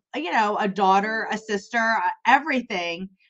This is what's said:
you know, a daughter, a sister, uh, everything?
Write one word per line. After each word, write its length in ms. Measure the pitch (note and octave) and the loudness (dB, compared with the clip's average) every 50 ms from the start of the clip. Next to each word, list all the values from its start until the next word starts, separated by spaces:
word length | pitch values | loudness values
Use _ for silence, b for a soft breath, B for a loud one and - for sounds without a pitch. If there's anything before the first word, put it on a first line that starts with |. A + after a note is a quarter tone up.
| _ _ - | _ _ -8
you 140 | B3 D4+ F4 | -6 -4 -2
know, 260 | D#4 B3 G#3+ G#3 G#3+ - | 0 0 0 0 0 0
a 100 | G#3+ G3+ | -2 -2
daughter, 600 | F#3+ G#3 G3+ F#3+ F#3+ G3 G3 A3 A3 A3 G#3 - | 0 2 4 4 4 4 4 0 -2 -4 -4 -4
a 80 | G#3 G#3+ | -4 -6
sister, 400 | - - G#3+ G3 - - - A#3+ | -4 -4 -4 -4 -4 -2 -2 0
uh, 320 | A3+ A3+ A3+ G#3+ F3+ F3+ F3+ - - | 2 2 2 2 0 -2 -4 -4 0
everything? 840 | A3 B3 C#4 C#4 D#4+ C#4+ B3+ A#3 - A3 F3+ F3 E3+ E3+ E3+ F#3+ G3 _ _ _ _ | 2 2 2 2 2 -4 -4 -4 -4 -4 -4 -4 -4 -6 -6 -8 -12 _ _ _ _